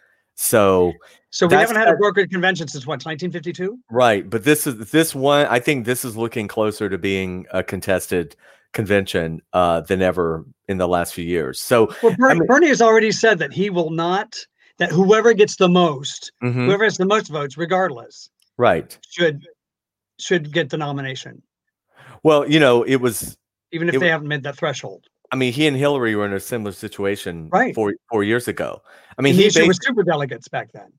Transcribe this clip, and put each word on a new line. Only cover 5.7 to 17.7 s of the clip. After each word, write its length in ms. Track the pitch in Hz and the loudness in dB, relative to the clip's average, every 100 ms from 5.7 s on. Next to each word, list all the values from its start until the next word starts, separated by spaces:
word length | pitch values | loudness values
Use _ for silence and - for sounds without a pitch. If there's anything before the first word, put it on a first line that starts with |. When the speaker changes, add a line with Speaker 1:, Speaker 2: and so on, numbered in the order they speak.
| 143 | -2
Speaker 1:
this 200 | 113 123 | -2 -4
is 120 | 127 107 | -6 -6
looking 320 | 113 123 104 | -6 -6 -6
closer 400 | - 107 104 104 | -2 -2 -2 -4
to 80 | 92 | -4
being 480 | 95 95 95 90 - | -4 -4 -4 -8 -8
a 120 | 95 | -6
contested 760 | - 95 - 92 - 90 82 - _ _ _ | -6 -6 -2 -2 0 -4 -4 -10 _ _ _
convention, 680 | - 101 101 95 92 82 80 - | -6 0 0 0 -4 -4 -8 -4
uh, 280 | 90 87 85 | 0 2 0
than 180 | 80 92 | -2 0
ever 460 | 92 87 82 80 - _ - | 0 0 -2 -4 -10 _ -8
in 100 | 95 | -4
the 80 | 90 | 0
last 240 | 87 85 | 0 -2
few 120 | - | -6
years. 360 | 85 87 67 65 | -4 -4 -4 -6
So, 320 | - 120 107 - | 0 2 2 0
Speaker 2:
Well, 100 | 226 180 | 0 2
Ber-, 140 | 262 | 2
Speaker 1:
I 40 | |
mean 120 | 170 160 | 4 2
Speaker 2:
Bernie 220 | 277 330 | 4 4
has 120 | 220 | 4
already 300 | 226 220 214 | 4 4 2
said 280 | 185 226 190 | 2 2 2
that 120 | 143 | -2
he 160 | 139 202 | -4 -2
will 220 | 175 160 | -2 -4
not, 460 | 160 170 185 226 - - _ _ - | -2 -2 -4 -6 -12 -20 _ _ -6
that 140 | 170 | -2
whoever 420 | 151 190 220 220 | 2 4 4 4
gets 220 | 208 208 - | 4 2 2
the 120 | 185 | 4
most, 640 | 180 170 135 147 - - _ | 4 2 0 -10 -14 -18 _
Speaker 1:
Mm-hmm. 240 | 123 123 123 | -4 -2 0
Speaker 2:
whoever 180 | 202 | 2
has 120 | 220 - | 0 0
the 80 | |
most 240 | 185 214 - | 0 0 -2
votes, 300 | 151 143 135 | -6 -8 -8
regardless, 720 | 165 | -4